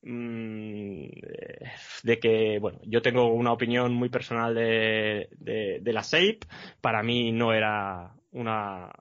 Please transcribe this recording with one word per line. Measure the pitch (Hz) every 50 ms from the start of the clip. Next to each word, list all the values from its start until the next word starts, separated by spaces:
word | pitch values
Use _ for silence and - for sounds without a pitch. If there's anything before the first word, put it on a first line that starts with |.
mm, | - - 123 120 120 117 117 113 113 110 110 107 107 107 107 104 104 101 98 82 69
eh, | - - - 50 50 50 - - - - - - - - - - - - - -
de | 113 117 117
que, | - 117 113 110 110 110 107 104
bueno, | 101 104 - - -
yo | - 110 120 117
tengo | 131 120 127 120 117 113
una | 117 120 120 117
opinión | 117 123 117 120 123 123 123 120
muy | 120 123 123
personal | 123 131 127 - 120 117 117 117 117
de, | 117 113 113 113 113 110 110 110 110 107 107 107 104 - - -
de, | - - - - 110 107 98 92 - 95
de | 113 113
la | 110 101
seip. | - - 160 180 202 220 220 - - - - - - - _
Para | - 123 113 110 107
mí | 117 120 120 120 117 113
no | 113 117 113 113
era | 110 107 107 107 104 98 98 95 90 87 87 - - _ _ -
una | 123 120 113 110 107 104 101 98 92 90 90 - -